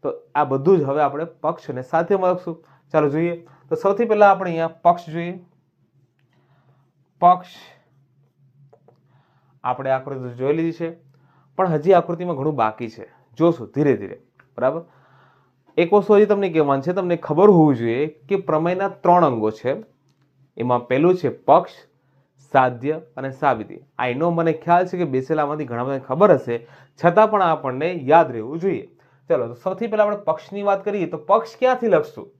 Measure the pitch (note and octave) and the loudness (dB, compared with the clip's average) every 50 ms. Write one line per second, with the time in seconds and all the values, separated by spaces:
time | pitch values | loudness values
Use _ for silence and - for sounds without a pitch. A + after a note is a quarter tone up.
0 | _ D3 - - _ _ _ D3 D3 C3 C3+ C3+ C3+ E3 G3 E3+ C#3+ C3+ C#3 C#3+ | _ -8 -8 -8 _ _ _ -2 -2 0 -2 -2 2 4 4 4 2 0 -2 0
1 | D3+ C#3 C3+ D3 D#3+ E3+ - _ - D3+ E3+ E3+ - - C#3 B2+ B2+ - - D#3+ | 0 -2 -2 -4 -10 -10 -12 _ -6 -6 -6 -6 -10 -12 -10 -10 -10 -4 -2 -2
2 | E3+ - G#3 F#3+ F#3 F3+ F3+ F3+ - F3 D#3+ - _ _ _ _ _ _ - D#3 | 0 0 0 0 2 0 -2 -2 -4 -10 -12 -12 _ _ _ _ _ _ 0 2
3 | D3+ C#3+ C#3 D#3 E3+ E3+ E3+ E3+ - - _ _ _ _ D#3+ D#3 - G3 G3+ G3+ | 2 2 0 0 -2 -2 -4 -6 -12 -20 _ _ _ _ -6 -2 0 0 0 0
4 | A#3+ A3 A3 G#3 G#3 G3+ F#3+ F3+ F#3+ F3+ E3 E3 E3 D#3+ E3 _ _ - E3+ F3 | 0 0 4 4 6 6 4 2 0 -6 -4 -4 -4 -6 -6 _ _ 2 2 2
5 | - D#3 D3+ E3+ E3+ F3 F3+ F#3 - _ _ _ _ _ _ _ _ _ _ _ | -4 -10 -8 -8 -8 -8 -10 -12 -16 _ _ _ _ _ _ _ _ _ _ _
6 | _ _ _ _ _ _ _ _ _ _ _ _ _ _ _ _ _ _ _ _ | _ _ _ _ _ _ _ _ _ _ _ _ _ _ _ _ _ _ _ _
7 | _ _ _ _ F3 F3 F3+ F3 - - - - - - _ _ _ _ _ _ | _ _ _ _ 4 4 4 4 0 -16 -20 -20 -20 -20 _ _ _ _ _ _
8 | _ _ _ _ _ _ _ _ _ _ _ _ _ _ _ _ _ _ _ _ | _ _ _ _ _ _ _ _ _ _ _ _ _ _ _ _ _ _ _ _
9 | _ _ _ _ _ _ _ _ _ _ _ _ - B2+ B2+ C3 C3+ C3 C3 C3 | _ _ _ _ _ _ _ _ _ _ _ _ -8 -8 -6 -6 -4 -4 -4 -4
10 | C3 C#3 C#3 C3 B2+ B2+ B2 A#2+ B2+ C#3 D3 E3 E3 E3 D#3+ - E3+ E3 E3+ _ | -4 -8 -12 -10 -10 -12 -10 -6 -2 -2 -2 0 -2 -4 -4 -6 -8 -10 -10 _
11 | _ _ _ _ _ _ _ _ _ _ _ - F#3 F#3 D#3+ D3+ C#3+ F3 G3 F3 | _ _ _ _ _ _ _ _ _ _ _ -4 -2 0 0 -2 2 4 4 4
12 | E3+ - F3 D#3+ F3+ F3 E3+ C3+ C3+ D#3 D3+ C3 A2+ A2 G#2+ - B2 A2+ - - | 4 0 -6 -8 -6 -8 -6 -4 -4 -4 -2 0 -2 -2 -2 -6 -12 -12 -12 -16
13 | G2 - _ _ _ _ _ - D#3+ F3 E3+ B2+ A#2 G2 _ C#3 D3+ C#3+ B2+ - | -20 -20 _ _ _ _ _ 0 2 2 2 0 -8 -8 _ 0 2 2 2 0
14 | G2+ F#2 F2 - _ _ _ _ _ _ _ - A#2+ C3 C#3+ E3 E3+ _ _ _ | -2 -10 -14 -16 _ _ _ _ _ _ _ -2 -2 -2 -2 -2 -12 _ _ _
15 | _ _ _ _ _ _ _ _ _ _ _ _ _ _ _ - E3+ E3+ G3+ G#3 | _ _ _ _ _ _ _ _ _ _ _ _ _ _ _ -2 0 4 2 2
16 | F#3 G3+ G#3+ G3+ G#3 G3+ G#3 G3+ G3 F#3 E3 D#3+ D3+ C#3+ C#3 C3+ C3+ E3+ F3+ F#3+ | 4 6 6 6 6 4 2 0 0 -2 0 0 2 2 2 0 0 -2 -4 -2
17 | F#3 F3 F3 E3 - - D3+ D3+ F#3+ G#3+ G3 E3+ D#3 D3+ C#3 A#2 A#2 A#2 A2+ B2 | -2 -2 -4 -4 -4 -4 2 4 6 6 8 8 6 6 4 2 0 -2 -2 -2
18 | D3 D#3 D3+ _ _ - G3 F#3+ G3 - D#3 D#3 D#3+ F3 F3+ F#3 G3 G3 F#3+ - | -4 -4 -6 _ _ -4 -4 -4 -2 -2 -2 0 0 -2 -2 -2 -4 -6 -6 -2
19 | - F3 F3 F3+ E3+ D3 B2 A2+ G#2+ A2 G#2+ - - B2 C#3 G#3 A3 _ _ _ | 2 4 4 6 4 4 2 0 -2 -4 -4 -4 -6 -6 -6 -6 -8 _ _ _
20 | _ _ _ _ _ _ _ _ _ _ _ - D#3 B2 B2 A#2+ A#2+ - B2+ C3+ | _ _ _ _ _ _ _ _ _ _ _ -8 -2 -2 0 -2 0 -2 0 2
21 | D3+ F3 F#3 F3+ - C3 A2 - _ - C#3+ E3+ E3+ - - - _ _ _ _ | 2 2 2 2 -2 -4 -6 -4 _ 2 2 2 2 -2 -16 -20 _ _ _ _
22 | _ _ _ _ _ _ _ _ _ _ - C#3 B2+ B2+ B2 A#2 B2 C#3+ D#3 E3 | _ _ _ _ _ _ _ _ _ _ 2 2 2 2 -2 -4 -6 -6 -6 -6
23 | E3 _ _ - C3 C3+ C3+ - - C#3+ B2+ A2 G#2+ - - - _ _ _ - | -8 _ _ -12 -10 -10 -8 -4 -2 -2 -2 -2 -6 -12 -14 -20 _ _ _ -6
24 | B2 B2+ B2 C3 D#3+ F3 E3+ E3 E3 E3 D#3 D#3 - E3+ E3+ F3 F#3 F3+ - F3 | -6 -4 -4 -2 -2 -2 0 0 -2 -2 -2 -4 -2 0 0 0 0 -2 -4 -6
25 | F3 D3+ B2+ C3 C3 - D#3+ D#3 D3 C#3+ D3+ D3+ D3+ B2 A#2+ A#2 B2 C3 C#3 C3+ | -6 -2 -4 -4 -4 -2 -2 -2 -2 -4 -4 -8 -8 -8 -6 -6 -6 -6 -6 -8
26 | C3 - B2+ D#3 G3 G#3 E3+ C3 - - A#2 A#2 - - - _ _ _ _ _ | -6 -6 0 2 4 4 4 2 2 -4 -8 -8 -8 -14 -20 _ _ _ _ _
27 | - E3+ E3+ G#3+ G#3+ A3 G#3+ G3+ F#3 E3+ D#3+ D3+ D3 C3+ B2+ C3 D3+ F3 F#3 E3+ | -2 2 4 4 4 4 2 0 0 0 0 -2 -4 -8 -6 -4 -6 -6 -6 -6
28 | C3+ B2 D3+ E3+ E3 C#3 - - G#2+ A#2+ D3 E3 E3 G3 E3+ A2+ - - _ _ | 0 4 4 4 4 2 -2 -10 -10 -8 -10 -6 -6 -4 -6 -6 -10 -14 _ _
29 | _ _ _ _ _ _ E3 C#3 - A#2 B2 - _ F#3+ F#3 F#3 A3+ A3+ G#3 G#3+ | _ _ _ _ _ _ -2 -2 -2 -6 -10 -8 _ -8 -6 -6 -8 -6 0 0
30 | G#3 G#3 G3+ G3+ - - D#3+ - - - G3 G3+ G3+ G3+ G3 G3 G3 G#3 G3+ G#3 | 0 0 0 -4 -4 -4 -4 -4 -6 -12 -10 -6 -2 -2 -2 0 -2 -4 -4 -4
31 | F3 D#3+ - D#3 D3+ - G3 A3+ A3+ - - - B3 B3+ B3+ B3+ B3 A3+ F#3+ D#3 | -4 -6 -6 -12 -2 2 2 2 2 -2 -8 -2 0 0 0 0 0 2 2 2
32 | D3 - - - - - _ | 0 -2 -10 -18 -18 -18 _